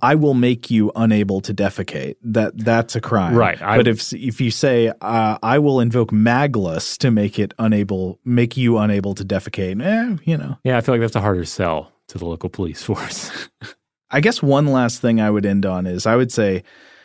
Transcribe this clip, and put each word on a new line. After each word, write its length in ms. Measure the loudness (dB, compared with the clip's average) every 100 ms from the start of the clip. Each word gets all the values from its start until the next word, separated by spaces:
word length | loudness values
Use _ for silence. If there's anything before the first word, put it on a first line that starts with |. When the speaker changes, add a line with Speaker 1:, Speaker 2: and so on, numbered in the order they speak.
Speaker 1:
"I 100 | 2
will 220 | 4 4 4
make 340 | 2 0 0
you 220 | 2 2 2
unable 460 | 2 4 2 -2
to 140 | -2 -2
defecate," 600 | -2 -4 -8 -8 -8 -8
that, 340 | -4 0 0 -2
that's 400 | 0 0 0 -4
a 60 |
crime. 320 | -2 0 2
Speaker 2:
Right. 260 | 4 2 0
I 180 | 0 2
Speaker 1:
But 100 | 2
if, 260 | 0 -4
if 260 | -8 -6 -2
you 120 | -2
say, 400 | 0 2 4 2 0
uh, 380 | -2 0 0 0
"I 160 | 0 2
will 220 | 4 2
invoke 320 | 2 2 2
Maglus 880 | 2 4 4 2 0 -4 -4 -6 -2
to 100 | 0
make 300 | 2 0 -2
it 160 | -4 -2
unable, 640 | 0 0 0 -4 -6 -8
make 340 | -2 2 2 0
you 200 | 2 2
unable 380 | 2 0 -2 -6
to 100 | -4
defecate," 580 | -4 -4 -6 -6 -4
eh, 340 | -2 -2 -2 -4
you 140 | -2 -2
know. 220 | -4 -6
Speaker 2:
Yeah, 140 | 0 0
I 40 |
feel 120 | 2
like 80 | 2
that's 140 | 0 0
a 60 |
harder 240 | 0 0 -2
sell 460 | -4 -2 -2 -6 _ -16
to 100 | -10
the 60 | -8
local 240 | -8 -8
police 340 | -6 -8 -6
force. 480 | -6 -6 -6 -10 -10 -12 -16 _ -20
<laughs> 400 | -20 _ _ _
Speaker 1:
I 80 | 0
guess 240 | 2 2
one 240 | 2 2 2
last 340 | 2 0 0
thing 180 | 0 2
I 120 | 2
would 160 | 2 2
end 180 | 0 0
on 220 | -2 -4
is 180 | -2 0
I 100 | 2
would 160 | 2
say 300 | 0 0 -2 -6 -20 -20 -20